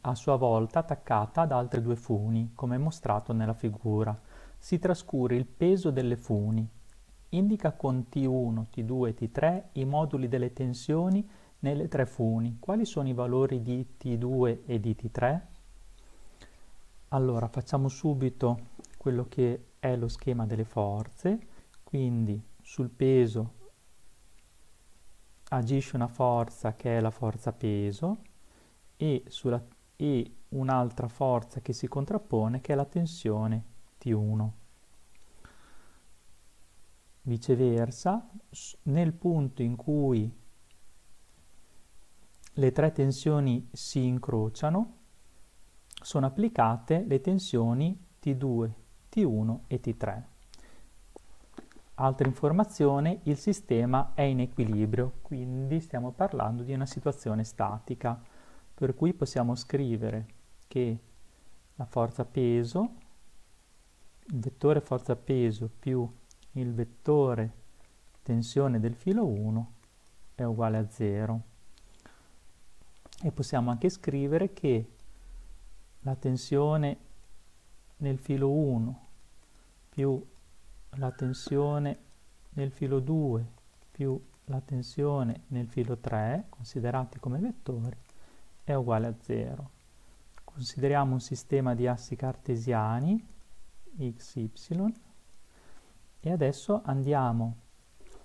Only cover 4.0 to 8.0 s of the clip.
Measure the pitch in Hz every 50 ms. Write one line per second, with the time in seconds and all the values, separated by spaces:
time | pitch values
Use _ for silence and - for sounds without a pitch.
4 | 107 107 107 107 - - - - - - - - - - 180 170 - 180 180 -
5 | - - - 135 123 123 120 123 131 - - - 135 175 190 190 175 165 139 131
6 | 127 123 120 117 - - 117 104 104 107 110 110 110 110 - - - - - -
7 | - - - - - - - 175 190 208 220 208 - 160 - - - 139 131 127